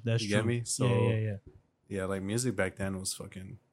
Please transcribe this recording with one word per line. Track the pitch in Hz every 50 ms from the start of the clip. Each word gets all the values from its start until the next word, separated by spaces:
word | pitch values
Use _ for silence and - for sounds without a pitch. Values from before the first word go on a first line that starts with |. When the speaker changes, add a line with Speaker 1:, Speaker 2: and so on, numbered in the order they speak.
| 113
Speaker 1:
that's | 117 113 117
Speaker 2:
You | 110 101
get | 101 104
Speaker 1:
true. | 110 117
Speaker 2:
me? | 120
Speaker 1:
Yeah, | 120 117
Speaker 2:
So, | - - - 131 123 120 117 113 113
Speaker 1:
yeah, | 113
yeah. | 110 110 107 101 98 - - - - _ _ _ _ _
Speaker 2:
yeah, | - 101 95 92
like, | 92 98 95
music | 95 98 107 123 127 123 98
back | 101 95 92 -
then | - 98 98 98 92
was | 95 - -
fucking, | - - 98 - 95 92 95 - - _ _